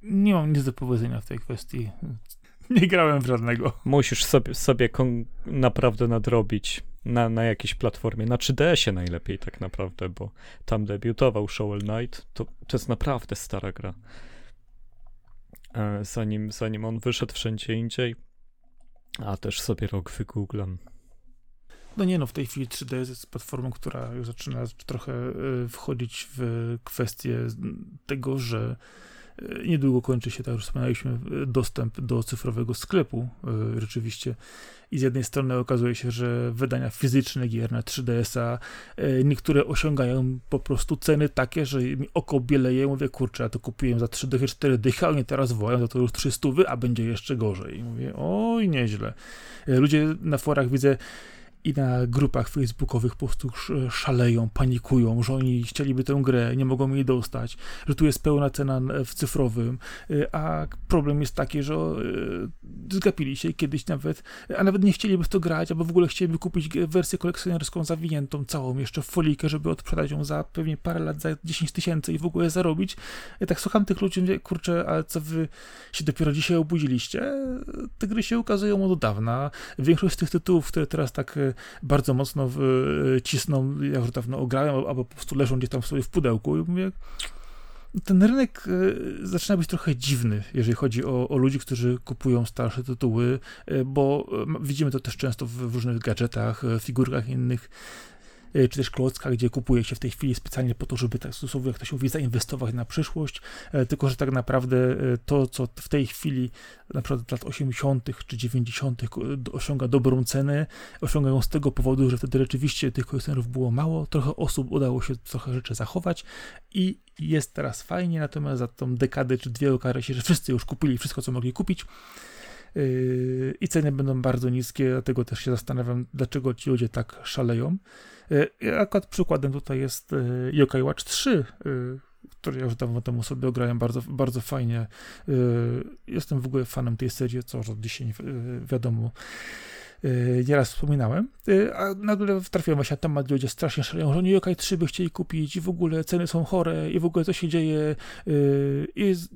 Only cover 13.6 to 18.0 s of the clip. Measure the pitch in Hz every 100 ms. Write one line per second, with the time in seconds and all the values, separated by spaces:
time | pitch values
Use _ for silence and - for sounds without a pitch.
13.6 | 98 - 104 87 - - - - - -
14.6 | - - - - - - - - - -
15.6 | - 113 107 104 104 - 107 107 107 -
16.6 | 113 110 113 113 123 117 117 - 117 110
17.6 | - 113 117 -